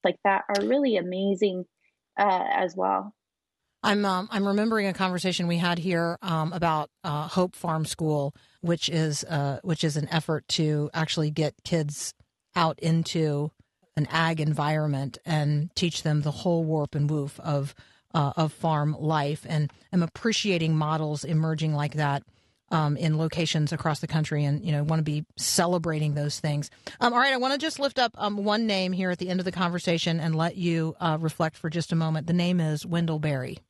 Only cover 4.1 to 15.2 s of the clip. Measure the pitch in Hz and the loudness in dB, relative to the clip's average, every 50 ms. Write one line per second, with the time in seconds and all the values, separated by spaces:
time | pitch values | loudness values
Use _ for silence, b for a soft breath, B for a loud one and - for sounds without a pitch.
4.1 | 185 185 185 220 233 208 196 202 196 208 214 226 220 214 202 196 185 - 196 185 | 0 -2 -2 -2 -2 0 0 2 2 2 2 2 2 0 0 0 0 0 0 0
5.1 | 180 180 165 185 175 - 180 170 170 170 180 175 175 175 156 190 180 165 165 170 | 0 0 -2 -2 -2 0 0 0 0 2 2 0 0 0 0 0 0 0 0 0
6.1 | 170 - - 165 165 160 156 160 165 185 170 170 160 156 147 - _ _ _ 175 | -2 -4 -4 -2 -2 0 0 -2 -2 0 0 2 2 0 -2 -4 _ _ _ -6
7.1 | 147 147 151 151 - 185 180 185 - - - 175 160 160 156 151 - - 165 156 | -4 -4 -4 -2 0 0 0 0 -2 -6 -4 -2 -2 -2 -2 -4 -4 -2 0 0
8.1 | 151 147 143 139 - b b b b b b 170 170 165 - - - 160 160 156 | 0 0 0 -2 -6 b b b b b b 0 0 0 0 -2 0 0 0 0
9.1 | 147 143 - - 165 147 143 139 135 - - - 165 - - 160 143 151 147 - | 0 -4 -4 -4 -2 0 0 0 -2 -4 -2 -4 -2 0 0 0 0 0 -4 -2
10.1 | - 165 147 - 160 139 - _ - - 160 151 151 147 147 147 - 165 160 156 | -2 -4 -2 -2 -4 -4 -2 _ -2 0 2 2 2 0 -2 -2 -2 -2 -2 -2
11.1 | - - 156 151 151 165 156 143 - _ _ - - 165 156 147 143 - - - | 0 0 0 0 0 0 -2 -2 -2 _ _ -2 -2 0 0 -2 -4 -6 -8 -10
12.1 | - _ _ _ _ _ _ _ _ 185 170 160 151 - - 165 160 165 160 - | -10 _ _ _ _ _ _ _ _ 0 0 0 0 -2 0 2 2 2 2 0
13.1 | - 175 160 151 147 143 147 156 _ _ _ _ _ _ _ _ _ - 147 - | 0 0 0 2 0 0 -2 -4 _ _ _ _ _ _ _ _ _ -2 -2 0
14.1 | - 160 165 165 165 156 151 151 151 143 147 147 156 156 151 151 143 135 139 135 | 2 2 2 2 0 0 0 0 0 0 0 0 0 0 0 0 0 -2 -2 -6
15.1 | - - | -8 -10